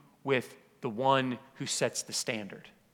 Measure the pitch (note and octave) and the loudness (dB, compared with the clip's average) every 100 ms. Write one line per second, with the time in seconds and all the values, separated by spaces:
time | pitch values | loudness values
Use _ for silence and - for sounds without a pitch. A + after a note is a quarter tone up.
0 | - _ C3+ C3 - - _ _ B2+ G#2+ | -20 _ 0 2 0 -14 _ _ -6 0
1 | C3+ C3+ B2+ A#2+ - - C3+ - B2 - | 4 4 4 -4 -10 -10 -6 0 0 -2
2 | - - - A2 G2+ - - _ _ | -6 -6 -4 -4 -6 -12 -18 _ _